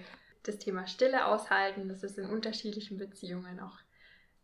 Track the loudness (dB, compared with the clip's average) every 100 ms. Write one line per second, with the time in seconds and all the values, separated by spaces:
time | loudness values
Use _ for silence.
0 | -6 -18 -20 _ -6 -4 -2 -2 -4 4
1 | 6 6 4 4 4 4 4 0 -6 -6
2 | -6 -6 -4 -2 -2 -4 -4 -6 -6 -8
3 | -8 -10 -8 -8 -8 -10 -12 -14 _ _
4 | -20 -20 _ _